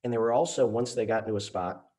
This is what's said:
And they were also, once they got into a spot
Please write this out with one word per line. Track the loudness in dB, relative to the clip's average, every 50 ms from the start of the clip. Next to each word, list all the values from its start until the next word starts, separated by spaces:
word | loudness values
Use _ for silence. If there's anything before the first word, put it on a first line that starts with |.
And | -6 -2
they | 0 2
were | 2 2 4 2
also, | 2 2 2 2 2
once | 2 2 0 -2 -2
they | -2 -2 0
got | 0 0 -2 -2
into | -2 -4
a | -4
spot | -4 -4 -6 -4 -4 -4 -6 -8 -14 _ _